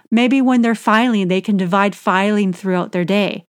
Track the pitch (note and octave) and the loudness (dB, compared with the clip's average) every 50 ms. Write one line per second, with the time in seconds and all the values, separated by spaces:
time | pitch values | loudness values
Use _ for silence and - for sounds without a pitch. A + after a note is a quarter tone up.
0 | _ _ A3+ A#3 B3 B3 C4+ C4+ B3+ B3+ B3+ A#3+ A#3 A#3 A3+ - - A3+ G#3+ A3 | _ _ 0 0 2 2 2 2 2 2 2 2 2 0 -2 0 0 2 2 2
1 | A#3+ B3+ A3+ G3+ F#3+ F3 F#3 F#3+ F#3 A3+ G3+ F#3 F#3+ F3 F#3+ G3 G3+ G3+ G3 - | 2 2 0 0 0 0 -2 -2 0 0 0 0 0 0 0 0 0 0 -2 -4
2 | - G#3 F3+ F#3 G3 G#3 G#3+ G#3 G3+ F#3+ F3+ - - F#3+ F#3 F3+ E3+ - - F3+ | -4 -2 0 0 0 0 0 0 -2 -2 -4 -4 -4 -4 -2 -2 -4 -4 -4 -4
3 | F3 D#3+ G3 G#3 G3 F3 - - - _ | -2 0 0 0 0 -2 -4 -8 -14 _